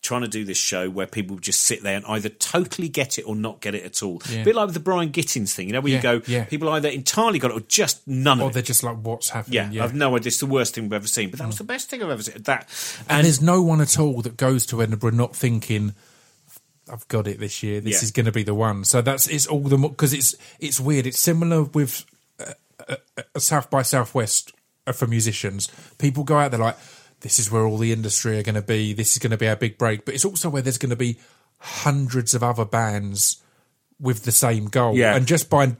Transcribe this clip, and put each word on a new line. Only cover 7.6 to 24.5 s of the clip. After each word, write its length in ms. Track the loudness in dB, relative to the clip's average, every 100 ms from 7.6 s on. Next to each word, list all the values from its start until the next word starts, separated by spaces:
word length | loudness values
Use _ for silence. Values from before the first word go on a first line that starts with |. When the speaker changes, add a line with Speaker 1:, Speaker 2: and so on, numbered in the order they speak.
Speaker 1:
just 440 | -2 0 0 -2 -4
none 300 | -2 0 0
of 60 | -2
Speaker 2:
Or 20 |
Speaker 1:
it. 40 | -2
Speaker 2:
they're 60 |
just 220 | -2 -2
like, 140 | -2 -6
"What's 320 | -8 -6 -6
happening?" 240 | -6 -4 -4
Speaker 1:
Yeah, 140 | -4
Speaker 2:
Yeah. 120 | -4 -4
Speaker 1:
I've 100 | 0
no 220 | 2 2
idea. 100 | 0
It's 120 | -2
the 60 | 0
worst 280 | 0 0 -4
thing 80 | -4
we've 80 |
ever 140 | -4 -4
seen, 220 | -4 -4
but 80 | -6
that 60 | -8
was 100 | -8
Speaker 2:
Mm. 40 |
Speaker 1:
the 40 | -8
best 240 | -10 -8
thing 120 | -8
I've 80 | -6
ever 140 | -6
seen. 180 | -8 -8
That, 240 | -4 -4 -4 -10 -10 -10
Speaker 2:
And 180 | 0 4
Speaker 1:
and 60 | 6
Speaker 2:
there's 140 | 6
no 200 | 4 4
one 200 | 4 4
at 180 | 4 4
all 220 | 2 0
that 120 | -6 0
goes 300 | 2 2 0
to 140 | 0
Edinburgh 300 | 0 2 2
not 240 | 2 0 0
thinking, 580 | 0 0 0 -2 -2 -4 _ _ _ _ _ -20 _ _ -20
"I've 160 | -18 -4
got 200 | -2 -2
it 120 | -4
this 240 | -8 -6
year. 180 | -4 -4
This 160 | -2 0
Speaker 1:
Yeah. 80 | 0
Speaker 2:
is 60 |
gonna 200 | 0 0
be 120 | 0
the 120 | 0 0
one." 280 | 0 0
So 180 | 2 4
that's, 260 | 4 2 0
it's 180 | 0 0
all 140 | 0
the 160 | 4 4
more, 160 | 4
'cause 200 | 2 2
it's, 220 | 4 0 -2 -16 -10
it's 200 | -4 -2
weird. 260 | 2 2 2
It's 120 | 0
similar 440 | 2 2 4 2
with, 400 | 2 2 0 -2 -12 _ _ _
uh, 140 | -16 -16 _ _ -10
uh, 60 | -10 _ -16 -10 -4
uh, 40 |
South 300 | 2 2 2
by 140 | 0
Southwest, 680 | 2 2 2 0 0 -2 -4